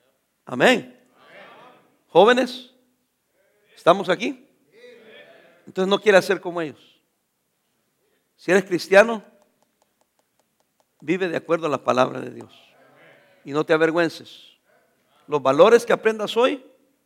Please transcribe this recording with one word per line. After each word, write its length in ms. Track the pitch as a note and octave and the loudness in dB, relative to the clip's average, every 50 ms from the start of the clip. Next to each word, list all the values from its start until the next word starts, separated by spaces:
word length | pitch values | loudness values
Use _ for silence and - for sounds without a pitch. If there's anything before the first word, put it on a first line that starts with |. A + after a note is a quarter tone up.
| _ _ _ _ _ _ _ _ _ | _ _ _ _ _ _ _ _ _
Amén. 520 | - - B2 D3 D3+ D#3 - - - - _ _ _ _ _ _ _ - - - - - - - - - _ _ _ _ _ _ _ | -12 -4 0 2 2 2 0 -4 -10 -20 _ _ _ _ _ _ _ -20 -20 -20 -20 -20 -20 -20 -20 -20 _ _ _ _ _ _ _
Jóvenes, 640 | - D#3+ G3 A#3 B3 B3 B3+ A#3+ - - - - _ _ _ _ _ _ _ _ _ _ _ _ _ _ _ _ _ _ _ _ _ | 2 4 4 4 4 2 -2 -6 -8 -14 -20 -20 _ _ _ _ _ _ _ _ _ _ _ _ _ _ _ _ _ _ _ _ _
¿estamos 340 | - - E3+ F3+ G3 F#3+ F#3 | -4 2 2 2 2 2 -4
aquí? 380 | F3 D#3+ A3 C#4 C4 - _ _ _ _ _ _ _ A4+ B4 - - - A3 - - - - - - - _ _ _ _ _ | -4 -4 -4 -10 -10 -12 _ _ _ _ _ _ _ _ -20 -20 -20 -20 -20 -20 -20 -20 -20 -20 -20 -20 _ _ _ _ _
Entonces 240 | - - F#3 F#3+ F#3+ | -14 -6 -6 -2 -2
no 100 | G3+ G3 | -2 -2
quieras 260 | G3 G#3+ G3 F#3 - | 2 4 2 2 2
ser 140 | - F#3+ E3+ | 0 -4 -6
como 220 | - F3+ E3+ F3 | -6 -10 -10 -8
ellos. 400 | E3 C#3+ G#2+ _ _ _ _ _ _ _ _ _ _ _ _ _ _ _ _ _ _ _ _ _ _ _ _ _ _ _ _ _ _ _ _ _ | -10 -10 -12 _ _ _ _ _ _ _ _ _ _ _ _ _ _ _ _ _ _ _ _ _ _ _ _ _ _ _ _ _ _ _ _ _
Si 140 | - E3 | -4 0
eres 120 | F3+ G3+ G3 | 0 0 0
cristiano, 580 | G3 F3+ D#3+ - - F#3+ G3 A3 A#3 A3+ G#3 - - _ _ _ _ _ _ _ _ _ _ _ _ _ _ _ _ _ _ _ _ _ _ _ _ _ _ _ _ _ _ _ _ _ _ | -2 -6 -8 -4 2 4 4 4 4 0 -10 -12 -18 _ _ _ _ _ _ _ _ _ _ _ _ _ _ _ _ _ _ _ _ _ _ _ _ _ _ _ _ _ _ _ _ _ _
vive 260 | D#3 C#3+ F#3 F3+ F#3+ F3 | -8 -6 -6 -4 -4 -6
de 100 | D#3+ C3+ | -6 -8
acuerdo 300 | - - E3 F3 D#3+ D#3 | -6 -4 -6 -4 -4 -4
a 20 | |
la 140 | C3+ B2 - | -6 -6 -4
palabra 380 | B2+ A#2+ B2 C3 C3+ C3+ B2+ | -2 0 0 0 -2 -4 -10
de 100 | B2+ B2 | -14 -14
Dios. 220 | A#2+ A#2+ A2+ - _ - _ _ _ _ _ _ _ _ _ - - _ _ _ _ _ - | -16 -18 -20 -20 _ -20 _ _ _ _ _ _ _ _ _ -20 -20 _ _ _ _ _ -14
Y 80 | C#3 | -8
no 140 | C#3 D3+ D#3 | -6 -4 -2
te 80 | F3 E3 | 0 0
avergüences. 840 | D#3 E3 D#3+ D#3 F3 E3+ D3+ - - B2 - - - - _ _ _ _ _ _ _ _ _ _ _ _ _ _ _ _ - | 0 0 0 0 0 -2 -4 -4 -10 -20 -20 -20 -20 -20 _ _ _ _ _ _ _ _ _ _ _ _ _ _ _ _ -6
Los 140 | D3 D3 | -6 -4
valores 440 | B2+ C3+ C3+ D3 F3+ A3 A#3 A#3 - | -2 2 4 6 6 6 6 4 2
que 80 | - - | 2 -4
aprendas 420 | - - A3 A3+ G#3+ G#3 - - A3+ | -2 -2 -4 -4 -4 -8 -6 -2 -2
hoy 280 | B3 C#4 D4 C#4 - - _ _ _ _ _ _ _ | 0 0 -2 -4 -12 -20 _ _ _ _ _ _ _